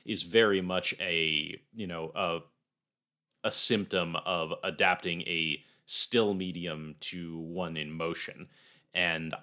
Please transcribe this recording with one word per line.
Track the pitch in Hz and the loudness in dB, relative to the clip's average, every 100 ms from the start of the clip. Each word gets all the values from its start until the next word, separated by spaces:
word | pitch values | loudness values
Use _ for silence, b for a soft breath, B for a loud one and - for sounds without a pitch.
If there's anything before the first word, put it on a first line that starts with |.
| - | -6
is | 104 | -6
very | 85 110 110 95 | 4 6 8 6
much | 92 90 - - | 2 0 -2 -4
a, | 95 82 80 78 76 - _ 113 | 0 2 2 0 -2 -10 _ -10
you | 95 | -6
know, | 85 80 87 | -6 -6 -2
a, | 90 85 - _ _ _ _ _ _ _ _ _ | -2 -2 -6 _ _ _ _ _ _ _ _ _
a | 110 | 0
symptom | - - 110 95 95 85 85 - | 4 4 2 2 0 0 -2 -2
of | 90 80 82 | -2 -2 -4
adapting | 92 80 95 90 92 85 | -4 2 4 4 -2 -4
a | - 85 80 69 b b b | -4 -2 -2 -4 b b b
still | - - 120 104 | 2 4 4 2
medium | 95 92 85 85 78 78 73 | 0 -4 -6 -6 -6 -10 -12
to | - 90 85 82 | -10 -8 -8 -8
one | 82 87 85 80 | -8 -6 -4 -4
in | 76 | -6
motion. | 80 82 80 - - - b b b b | -4 -4 -4 -8 -12 -18 b b b b
And | 90 87 80 80 - | 0 0 0 -4 -6